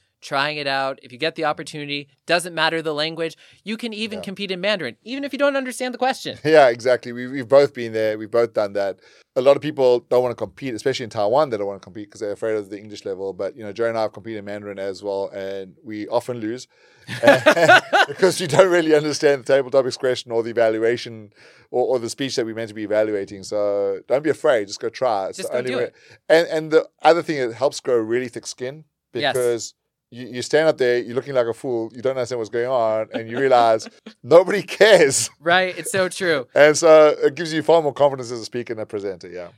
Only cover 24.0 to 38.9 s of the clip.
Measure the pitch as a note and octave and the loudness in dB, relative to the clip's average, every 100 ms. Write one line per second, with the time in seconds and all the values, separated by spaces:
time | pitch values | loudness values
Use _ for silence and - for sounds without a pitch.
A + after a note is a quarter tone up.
24 | - B2+ D3+ - D3+ B2 G2 - A#2 - | -2 -2 -2 -2 0 0 -2 -8 -8 -4
25 | B2+ G#2 F#2 F#2+ F#2 B2 B2+ B2+ A#2 _ | -2 -2 -4 -8 -6 -6 -4 -6 -6 _
26 | _ - - D#3+ E3+ D#3 D#3 D#3 - _ | _ -8 2 2 2 -4 2 0 0 _
27 | D#3 E3+ D3+ D3 B2 A2 C#3 - - B2 | 4 4 0 -4 -4 -2 -2 -2 -2 0
28 | A2 A#2+ B2+ A#2 - - B2+ D3+ - _ | 0 -2 -4 -10 -14 -12 -12 -12 -20 _
29 | _ A#2+ C#3+ B2+ B2 A#2 A2 _ _ _ | _ -4 -2 0 -2 -2 -6 _ _ _
30 | _ A#2+ B2 B2 A2+ D3 D#3+ C#3 B2+ A#2+ | _ -18 -12 -10 0 2 2 2 2 0
31 | A2 A#2+ C3+ C3 A2+ A2 C#3 A#2 A2+ A#2+ | -2 -6 -2 0 0 -2 -4 -4 -6 -4
32 | B2+ C3 A#2+ B2 G#2+ A#2 B2 C3 A2+ A2 | -4 -2 -4 -6 -4 -4 0 0 2 0
33 | A2 - A2+ A#2+ C3+ B2 A#2 A2+ - _ | -4 -8 -8 -2 2 4 4 2 -2 _
34 | - - A#2+ E3 F3+ G3 - - G#3+ F#3 | -20 -10 6 6 6 -2 -2 4 6 8
35 | C#3+ B2 - _ D#3+ F3+ F#3 D#3+ D#3+ F#3+ | 6 2 -4 _ 0 0 0 -6 -6 -2
36 | F#3 - F#3 D3 A#2+ C3 D3 D3 E3 D#3 | -2 -2 -2 -2 0 6 6 6 8 8
37 | D3+ - D3 C#3 E3 D#3+ D3 E3 D3 A#2+ | 8 4 0 -2 -6 -2 4 4 2 2
38 | C#3+ C3+ A#2+ A#2+ G#2+ B2 A2+ A2 G#2 | 0 0 -10 -10 -8 -10 -8 -8 -8